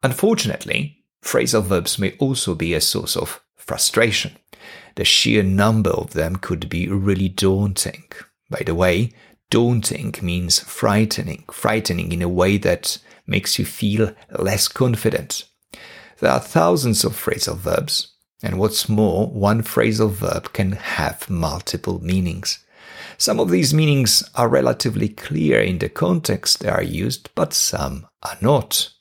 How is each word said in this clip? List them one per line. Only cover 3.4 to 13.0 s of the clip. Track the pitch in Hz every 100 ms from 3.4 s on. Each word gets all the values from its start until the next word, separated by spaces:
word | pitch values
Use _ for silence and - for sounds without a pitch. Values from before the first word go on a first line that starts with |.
| _ _
frustration. | - - - - 117 101 - - _ - - - -
The | -
sheer | - - 113 110
number | 95 95 104 110 101
of | - -
them | - 80 92
could | - 87 80
be | 85 87
really | 101 98 95 95
daunting. | 92 95 95 101 95 - - _ - - _ _
By | -
the | - 85
way, | 92 87 117 - - _ _
daunting | 117 120 120 101 - 92 78
means | 90 87 90 -
frightening, | - - 113 101 110 - 104 - -
frightening | - - 110 110 87 87
in | 85
a | 87
way | 90 92 101
that | 95 87 - -